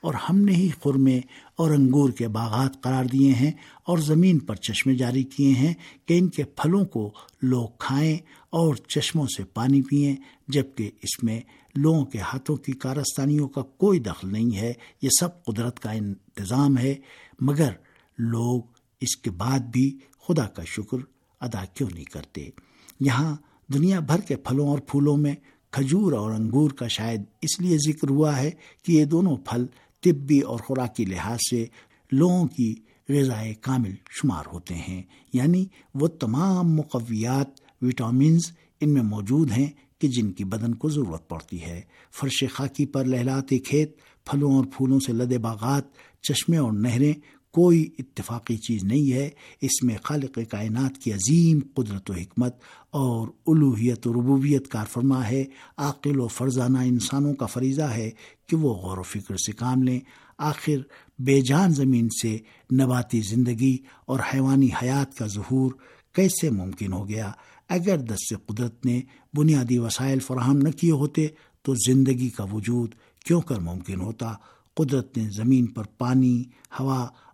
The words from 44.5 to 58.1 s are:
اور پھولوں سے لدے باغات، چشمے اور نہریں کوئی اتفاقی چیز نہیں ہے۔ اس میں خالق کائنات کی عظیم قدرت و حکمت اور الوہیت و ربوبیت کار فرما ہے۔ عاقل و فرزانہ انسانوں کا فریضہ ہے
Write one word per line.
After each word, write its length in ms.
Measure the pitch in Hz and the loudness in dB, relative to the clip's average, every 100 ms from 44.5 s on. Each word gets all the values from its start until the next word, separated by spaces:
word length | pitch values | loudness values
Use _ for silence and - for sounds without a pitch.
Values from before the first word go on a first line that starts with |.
اور 120 | 135 131 - | 4 2 0
پھولوں 240 | 131 135 | 2 2
سے 120 | 135 | 2
لدے 260 | 117 123 123 | -2 0 -2
باغات، 460 | 113 110 120 143 139 _ - _ | -2 -4 -2 -2 -4 _ -20 _
چشمے 340 | - 143 - 165 | -4 -2 0 2
اور 160 | 123 | 2
نہریں 400 | 107 120 120 147 147 - _ _ | 0 0 2 2 0 -8 _ _
کوئی 340 | 170 180 170 156 - | 4 6 6 2 -6
اتفاقی 580 | 127 - - 120 - 113 | -12 -12 -8 -8 -4 -4
چیز 280 | - 110 | -2 -2
نہیں 280 | 95 135 139 | 0 2 2
ہے۔ 160 | 127 143 - - - | 0 -4 -10 -20 -8
اس 220 | 135 - | -4 0
میں 140 | 123 110 | 0 -2
خالق 360 | - 147 135 - 110 | -4 -4 -4 -8 -6
کائنات 480 | 101 110 110 135 135 | -6 -4 -2 -2 -4
کی 140 | 117 | -6
عظیم 460 | 101 110 165 165 151 - | -2 2 4 6 4 0
قدرت 360 | - 110 98 - | -4 -4 -6 -8
و 40 | |
حکمت 420 | 90 92 - 123 - - - _ | -8 -6 -2 -2 -4 -18 -20 _
اور 380 | 143 131 117 113 - - | -4 -2 -2 -6 -4 2
الوہیت 600 | 156 139 107 120 113 120 | 4 4 2 0 0 -2
و 60 | |
ربوبیت 560 | 117 123 139 139 139 135 | 0 2 2 2 0 -2
کار 180 | 110 107 | -8 -6
فرما 380 | 120 135 131 113 | -2 0 0 0
ہے۔ 160 | 135 135 - - - | -2 -4 -10 -18 -6
عاقل 440 | 143 139 147 139 | -6 -4 -2 -2
و 80 | 117 | -2
فرزانہ 500 | - 135 127 123 131 | -2 -2 0 2 2
انسانوں 560 | 127 123 - 139 143 | 2 0 0 0 0
کا 120 | 139 113 | -2 -4
فریضہ 420 | 127 131 135 151 | -2 -2 -2 -2
ہے 160 | 113 110 | -4 -6